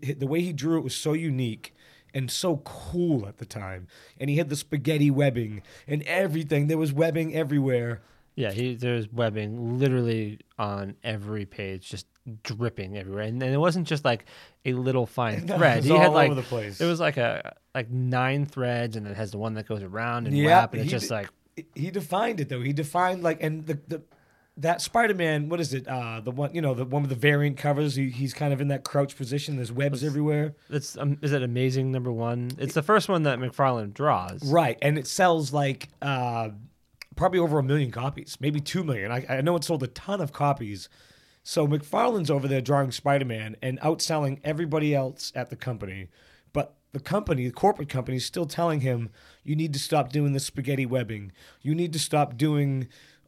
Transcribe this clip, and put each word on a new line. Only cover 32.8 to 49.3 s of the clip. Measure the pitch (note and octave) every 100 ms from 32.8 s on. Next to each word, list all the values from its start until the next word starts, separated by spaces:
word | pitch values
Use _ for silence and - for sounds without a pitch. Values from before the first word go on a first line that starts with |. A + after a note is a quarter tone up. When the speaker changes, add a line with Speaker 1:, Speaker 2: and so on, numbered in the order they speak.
Speaker 2:
first | D3+ G#3+ -
one | F3+
that | D3+ B2
McFarlane | B2+ - C3+ B2 G2+
draws. | G2+ D3 G#2+ F2+ F#2 C#3
Speaker 1:
Right, | E3 C#3+ A2+
and | - D3+
it | B2+
sells, | - F#3 E3 C#3+
like, | D3 C#3 C3+ - -
uh, | C#3 C3 B2 A#2 A2 G#2 A#2 _ _ - - -
probably | F#3 F3+
over | E3+ D3+
a |
million | C3+ D3 C3
copies, | A2+ C3 - - -
maybe | C#3 D3
two | C#3+ F#3
million. | E3 A#2 G2
I, | B2 C3+
I | C3
know | D3 E3+
it |
sold | - D#3+
a | B2
ton | - - G3
of | D3
copies. | - D3 B2 A2 G2 - _ - _ _ _
So | - - D3
McFarlane's | D3 D3 F#3+ B3 A3 D#3
over | C#3 C3+
there | C3+
drawing | B2+ C#3+ C3+
Spider-Man | - C#3+ C#3 C3 A2 A2 A2
and | C3 C3
outselling | D3+ E3 - D#3 C#3+ C#3
everybody | D3 D#3 E3+ D#3+ D3+
else | C#3+ C3 C#3+ - C3
at | B2
the | A#2
company. | - A2+ G2+ G2 F#2 _ _ _ _
But | - - _ _
the | C#3
company, | - G3 G#3 C#3 B2+
the |
corporate | - G3+ - C#3+
company, | C3+ A#2+ B2+
is | -
still | F3 D#3
telling | - E3+ D3+
him, | C3 A#2+ A2+ - -